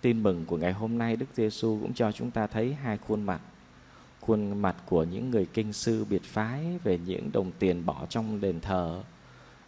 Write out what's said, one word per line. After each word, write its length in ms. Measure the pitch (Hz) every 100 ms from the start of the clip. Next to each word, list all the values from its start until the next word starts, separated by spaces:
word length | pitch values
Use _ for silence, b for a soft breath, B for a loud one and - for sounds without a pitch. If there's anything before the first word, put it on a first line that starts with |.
tin 220 | 123 113
mừng 220 | 107 87 82
của 120 | 85
ngày 160 | 87
hôm 240 | 95 110 117
nay, 180 | 117 113
Đức 100 | 135
Giêsu 460 | - 107 - 113 107
cũng 120 | -
cho 180 | 120 110
chúng 200 | 104 120
ta 160 | 113 104
thấy 260 | 110 120
hai 240 | 143 131 104
khuôn 260 | - 107
mặt. 180 | 101 87 - - - B B B B B
Khuôn 400 | - 107 104 101
mặt 140 | 95 - -
của 180 | 87
những 280 | 82 95 127
người 140 | 113 87
kinh 200 | - 107
sư 320 | 104 120 110 104
biệt 140 | 98
phái 560 | - 110 110 135 165 175
về 140 | 107 90
những 340 | 87 90 -
đồng 200 | - 92
tiền 340 | - 95 87 82
bỏ 200 | - 82
trong 320 | 117 110 107
đền 180 | 101 82
thờ, 420 | - 92 85 90 - - B B B B